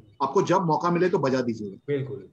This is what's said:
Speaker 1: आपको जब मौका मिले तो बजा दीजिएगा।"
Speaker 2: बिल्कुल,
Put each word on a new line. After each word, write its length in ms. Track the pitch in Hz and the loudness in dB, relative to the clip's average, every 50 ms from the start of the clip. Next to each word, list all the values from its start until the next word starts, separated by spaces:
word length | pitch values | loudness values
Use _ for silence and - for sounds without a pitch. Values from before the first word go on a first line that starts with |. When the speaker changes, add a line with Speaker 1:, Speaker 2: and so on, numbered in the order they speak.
| - - _ _ | -20 -20 _ _
Speaker 1:
आपको 200 | 135 - - 196 | -6 0 2 0
जब 200 | - 127 170 190 | 2 4 2 2
मौका 280 | 185 160 151 147 165 175 | 2 2 0 2 2 0
मिले 180 | 175 165 180 180 | 2 2 2 2
तो 100 | 185 156 | 2 2
बजा 220 | 139 135 123 131 | 2 2 0 0
दीजिएगा।" 360 | 120 120 110 - 104 98 95 - _ - | 0 -2 -4 -6 -8 -10 -12 -12 _ -4
Speaker 2:
बिल्कुल, 400 | 143 135 127 123 104 95 - - | -4 -4 -4 -6 -10 -12 -14 -18